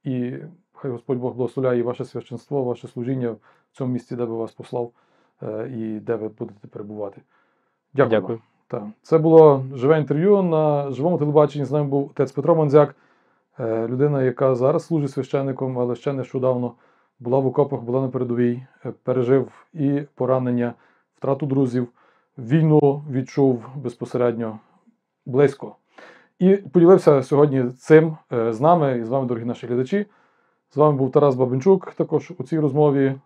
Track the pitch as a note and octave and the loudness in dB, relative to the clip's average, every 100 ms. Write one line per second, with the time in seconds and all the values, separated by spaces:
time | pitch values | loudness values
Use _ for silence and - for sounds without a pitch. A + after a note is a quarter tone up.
0 | C#3+ B2+ B2 C3+ D#3 _ _ - C#3 A#2+ | -6 -6 -6 -10 -16 _ _ -12 -10 -10
1 | - B2+ B2 A#2 A#2+ - C3 A#2+ A#2+ A#2+ | -6 -4 -4 -4 -6 -2 0 0 -2 -6
2 | B2+ A#2+ - A#2+ _ C#3+ B2 A#2+ B2 - | -10 -12 -12 -16 _ -6 -4 -8 -10 -10
3 | A#2+ C3 A#2+ A2+ _ _ _ _ C3 B2 | -6 -4 -6 -8 _ _ _ _ -6 -6
4 | - B2 A#2+ A2+ A2 - A2 B2 A#2+ _ | -8 -8 -6 -6 -8 -12 -10 -8 -8 _
5 | _ _ _ _ A2+ G#2+ B2 B2 A2 G#2+ | _ _ _ _ -12 -10 -10 -10 -10 -10
6 | G#2+ A2+ G#2+ G#2+ A2 G2+ - - G#2 G#2 | -6 -6 -6 -10 -14 -14 -20 -18 -14 -12
7 | G2+ - _ _ _ _ _ _ _ C3+ | -12 -12 _ _ _ _ _ _ _ 0
8 | A#2+ G#2+ F#2 A2+ _ _ _ A#2 G#2 - | 2 2 -2 -10 _ _ _ -12 -12 -16
9 | - D#3+ D#3+ D#3+ D#3 C3+ C3 C#3 C3 D#3 | 0 2 8 10 10 6 -2 -4 0 2
10 | D3 D3 F#3+ G3+ F#3 D#3 D3+ D3 C#3 B2 | 0 0 2 2 2 0 0 -2 -4 -4
11 | D#3+ E3 D3 D3 D3 D3 B2+ D3 C#3+ C#3 | -2 0 2 2 2 0 -4 -2 -2 -4
12 | C#3 - C3+ - C#3+ E3 D3+ D3 C#3+ - | -4 -4 -4 -4 0 0 4 4 4 -2
13 | _ _ _ _ _ - A#2 A2+ A#2 B2+ | _ _ _ _ _ -10 -6 -4 -4 -2
14 | D3 C#3+ B2+ A#2+ C3+ B2 C3 D#3+ - E3 | -2 0 -2 0 -2 0 0 -2 -4 -4
15 | C#3 C#3 C3 C#3+ C3+ B2+ C3 B2 B2 A#2+ | -4 -6 -6 -4 -4 -6 -6 -4 -6 -4
16 | - C3+ A#2+ C3+ B2+ B2 B2 - _ _ | -6 -6 -8 -4 -2 -2 -4 -10 _ _
17 | _ _ A#2+ C3+ C3 C3 C#3+ C3+ A#2 B2+ | _ _ -2 0 0 -2 -2 -4 -4 -4
18 | C3+ C3 B2+ A#2+ A#2+ A#2+ C3 _ B2+ A2+ | -4 -4 -4 0 0 -2 -10 _ -14 -10
19 | - B2+ A#2+ C3+ A#2+ - _ D#3+ C#3+ C#3+ | -4 -2 2 0 0 -12 _ -6 -2 -2
20 | D3 _ B2+ C3 B2+ B2 A#2+ - _ _ | -6 _ -2 0 0 -2 -4 -6 _ _
21 | _ _ B2+ C#3 D3+ C3+ C3 B2 A#2+ _ | _ _ -4 -4 -2 0 0 -2 -6 _
22 | _ _ _ - A2+ D#3+ D#3 D3+ C#3+ C#3+ | _ _ _ -18 0 2 4 4 4 0
23 | D3+ C3 B2+ - C3+ A#2+ A2+ C3+ B2 - | -6 -8 -6 0 0 0 -6 -12 -12 -12
24 | B2+ B2 B2 A2+ A2+ A2 _ _ _ _ | -8 -2 -2 -2 -8 -12 _ _ _ _
25 | _ _ - B2+ C#3+ - - - _ - | _ _ -4 2 2 2 -18 -18 _ -20
26 | - - _ _ F3+ G3 G3 F3+ E3+ F#3+ | -20 -20 _ _ 4 4 2 4 8 8
27 | - C#3+ B2+ C#3+ D3 C3+ B2 B2 - D#3 | 6 4 2 2 2 2 -2 -6 6 6
28 | D#3+ D#3 _ B2 A2+ A2 D3+ F3 C#3+ B2 | 6 -4 _ -4 -2 0 2 4 2 -2
29 | A2+ C3 B2+ A#2+ A#2 A#2 A#2 B2 C3 G3 | -4 -4 -4 -6 -6 -10 -6 -4 -2 -4
30 | G3+ _ _ _ _ _ _ C#3 D3+ C#3 | -4 _ _ _ _ _ _ 0 2 2
31 | C3+ D3 D3 B2+ A#2+ C3 F#3+ F#3+ - - | 0 2 2 2 -2 0 2 2 0 -8
32 | D3+ D3+ - F3 B2+ D#3+ D3+ C#3 D3+ C#3 | -4 -4 -6 -14 -6 -2 0 2 2 2
33 | C3+ C3+ | 0 -2